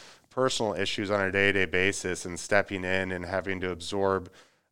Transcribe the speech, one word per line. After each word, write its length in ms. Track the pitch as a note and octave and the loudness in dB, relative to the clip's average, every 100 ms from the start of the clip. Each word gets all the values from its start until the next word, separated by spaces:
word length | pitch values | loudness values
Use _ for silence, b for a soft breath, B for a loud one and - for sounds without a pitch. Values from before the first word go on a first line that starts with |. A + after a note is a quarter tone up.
| B B _ | B B _
personal 420 | - C3 - A2 | -2 0 2 0
issues 360 | E2+ G2 - G2 | 0 -2 -2 0
on 100 | G2+ | 0
a 100 | F#2+ | 2
day-to-day 360 | G2 G2 G2 F2+ | 4 4 4 2
basis 580 | F2+ F#2+ F#2+ F#2 E2+ | 4 2 2 -4 -4
and 160 | F2+ E2+ | -6 -8
stepping 440 | - G2+ F#2+ G2 | 0 2 2 -2
in 280 | F#2 F#2+ F#2 | -2 -2 -2
and 120 | F2+ F2 | -4 -4
having 340 | F#2+ F2+ F#2 | -4 -4 -4
to 100 | F2+ | -4
absorb, 600 | E2+ E2+ G2+ G2 F#2+ F2+ b b b b | -6 -6 -2 0 0 -4 b b b b